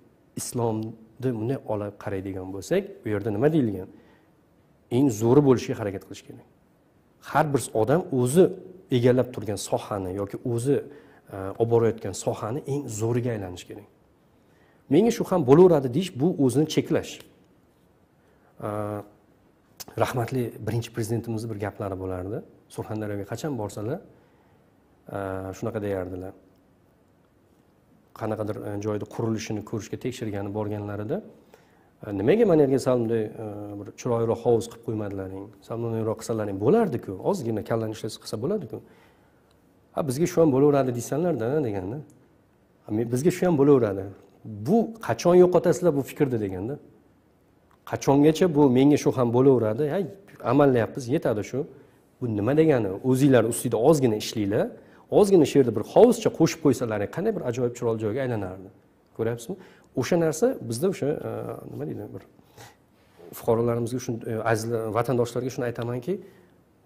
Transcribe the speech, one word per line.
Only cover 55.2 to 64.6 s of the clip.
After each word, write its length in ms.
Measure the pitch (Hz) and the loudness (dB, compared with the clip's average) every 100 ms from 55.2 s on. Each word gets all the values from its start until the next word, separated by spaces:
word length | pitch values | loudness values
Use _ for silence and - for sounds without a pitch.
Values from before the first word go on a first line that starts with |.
| 196 190 135 | 6 6 6
shu 100 | 143 | 4
yerda 160 | 123 107 | 4 2
bir 80 | 104 | 0
hovuzcha 360 | - 233 220 131 | 6 8 6 0
qo'shib 300 | - 165 - | 2 0 2
qo'ysalaring, 460 | 147 123 120 107 101 - | 2 2 0 -4 -4 -4
qanday 160 | 208 190 | -4 -4
bir 80 | 139 | -4
ajoyib 240 | 120 120 120 | -2 -2 -2
chiroyli 240 | 117 113 | -4 -2
joyga 200 | 110 113 | -2 -2
aylanardi. 480 | 135 113 95 92 95 - _ _ _ - | -2 -4 -6 -10 -16 -20 _ _ _ -6
Ko'ryapsizmi? 400 | 113 120 - 190 - _ _ - | -4 -4 -10 -14 -14 _ _ -4
O'sha 200 | 120 175 | 0 2
narsa 280 | 165 143 240 269 117 | 2 2 0 0 -6
bizda 180 | 117 180 | -2 -2
o'sha, 200 | 180 139 151 | -2 -2 -4
e, 140 | 113 113 113 117 - | -6 -8 -8 -10 -12
nima 140 | 120 151 | -12 -10
deydi, 160 | 110 104 | -10 -10
bir 120 | 117 - _ _ - - _ _ _ _ _ 90 | -14 -18 _ _ -20 -20 _ _ _ _ _ -20
fuqarolarimizga 640 | - - 117 120 117 117 123 | -10 0 0 2 -2 -2 -6
shun, 160 | - 113 | -6 -8
e, 180 | 127 110 113 | -6 -4 0
aziz 140 | 110 | 0